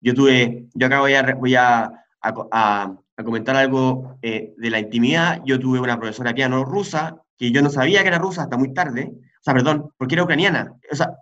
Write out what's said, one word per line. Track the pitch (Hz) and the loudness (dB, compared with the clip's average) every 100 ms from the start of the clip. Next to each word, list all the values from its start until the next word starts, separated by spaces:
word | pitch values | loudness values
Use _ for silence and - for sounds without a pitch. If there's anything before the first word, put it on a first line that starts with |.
yo | 120 | 0
tuve, | 123 139 127 117 - - | 4 6 4 2 -2 -10
yo | - 127 | -2 0
acá | 139 | 2
voy | 139 | 2
a | 135 | 2
re-, | 131 127 | 2 0
voy | 127 127 | 2 4
a, | 123 120 - - _ _ | 6 4 0 -8 _ _
a | 110 | -6
co-, | - - | -6 -4
a, | 110 107 104 95 95 _ - | 0 2 0 -4 -10 _ -12
a | |
comentar | 117 113 120 135 | -6 -4 0 0
algo, | 135 131 131 123 - - | 2 2 0 -2 -6 -10
eh, | 117 107 - - | -6 -6 -8 -8
de | 113 | -4
la | 113 | -4
intimidad. | 104 117 123 165 170 - 131 | -2 0 2 2 0 -2 -2
Yo | 131 | -2
tuve | 131 127 | 0 0
una | 127 117 | 0 -4
profesora | 110 107 120 | -6 -6 -4
de | 123 | -2
piano | 131 131 131 | 0 0 -2
rusa, | 196 196 160 165 - _ - | -4 -4 -4 -6 -10 _ -6
que | 123 | -2
yo | 131 | 2
no | 143 | 2
sabía | 143 139 196 | 2 2 2
que | 196 | 2
era | 170 | 0
rusa | 190 170 | -2 -6
hasta | 143 123 | -6 -2
muy | 135 | -2
tarde, | 127 135 120 - - _ _ - | -2 -4 -4 -8 -12 _ _ 0
sea, | |
perdón, | 131 147 151 147 - | 2 2 0 -4 -8
porque | 131 165 | -2 0
era | |
ucraniana. | 170 151 196 135 101 - - | 0 2 2 0 -4 -12 -8
O | 143 | -4
sea, | - - | -4 -4